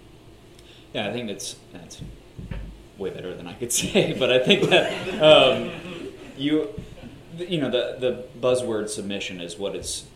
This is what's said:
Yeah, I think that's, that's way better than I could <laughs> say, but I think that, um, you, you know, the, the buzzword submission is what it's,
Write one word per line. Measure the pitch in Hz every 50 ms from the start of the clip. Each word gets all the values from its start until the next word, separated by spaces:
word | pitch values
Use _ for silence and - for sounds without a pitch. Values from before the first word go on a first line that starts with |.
| - - - - - - - - - - - - - - - - - - -
Yeah, | 127 104 101
I | 113
think | 123 120 107
that's, | 95 - - - - - - -
that's | - 87 82 - - - - - - - - - - - - - - - - - - - - - - -
way | 98 92
better | - - - 90 85
than | 85 87 87
I | -
could | - 123 - -
<laughs> | - -
say, | - - 196 160 151
but | 156 - 131 117
I | 127 127
think | - - 202 - 175 -
that, | 180 170 - - - - - - - - 151
um, | 156 156 143 135 127 117 117 117 - - - - - - - - - - - - - - 139
you, | 139 147 151 156 151 143 - - - - - - - 117 - - - - 165 170
you | 180 190 180 156
know, | 135 120
the, | 117 123 120 123 - 127
the | 127 123 107 104 - - - -
buzzword | 127 127 127 117 104 110 110 107 101 -
submission | - 113 98 98 101 98 - - 95 90
is | 85 85 - 98
what | 98 98 -
it's, | 92 - - - - - - -